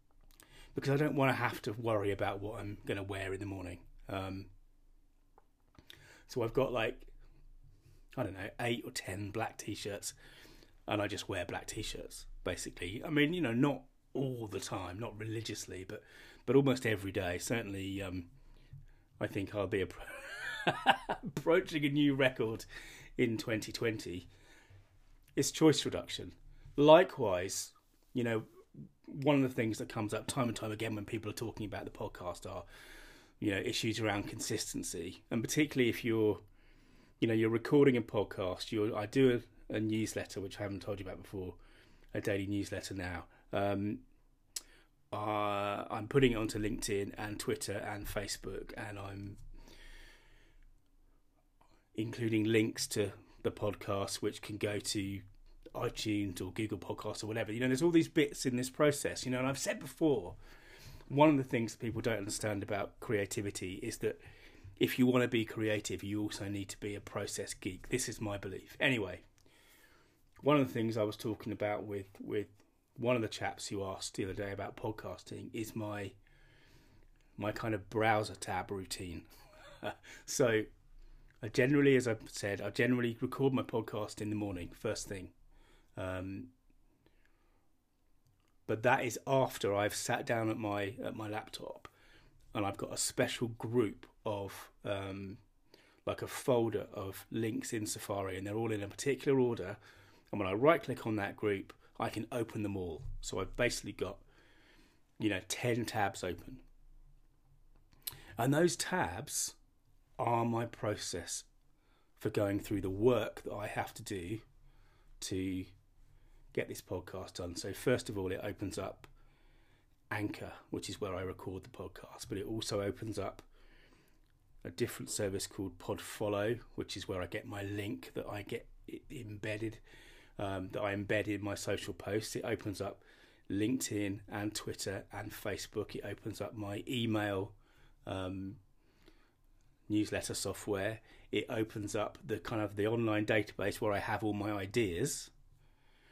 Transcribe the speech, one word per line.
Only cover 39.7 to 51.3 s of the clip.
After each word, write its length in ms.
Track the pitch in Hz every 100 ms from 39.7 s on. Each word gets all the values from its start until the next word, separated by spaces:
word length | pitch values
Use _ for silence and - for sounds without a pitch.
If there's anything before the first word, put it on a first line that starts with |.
a, 60 | 107
a 40 |
newsletter, 600 | 110 110 104 101 - 101
which 180 | 95 -
I 40 |
haven't 180 | 101 98
told 180 | - 101
you 60 |
about 180 | 95 85
before, 340 | 95 98 92 - - - - - -
a 80 | 110
daily 240 | 110 98 98
newsletter 480 | 101 98 95 -
now. 300 | 95 90 87 - - -
Um, 460 | 98 101 98 104 - - - _ _ _ - - - - _ -
uh, 720 | 107 107 107 104 101 101 104 -
I'm 160 | 104 107
putting 260 | 143 131
it 40 | 113
onto 220 | 110 107
LinkedIn 540 | 107 117 - 101 101 -
and 180 | 107 104
Twitter 420 | - 107 - 101
and 280 | - 104 104
Facebook, 680 | 107 98 - 95 95 - -
and 200 | 107 101
I'm 420 | 98 98 101 - - - - - - - - - - - - - - - _ _ - - _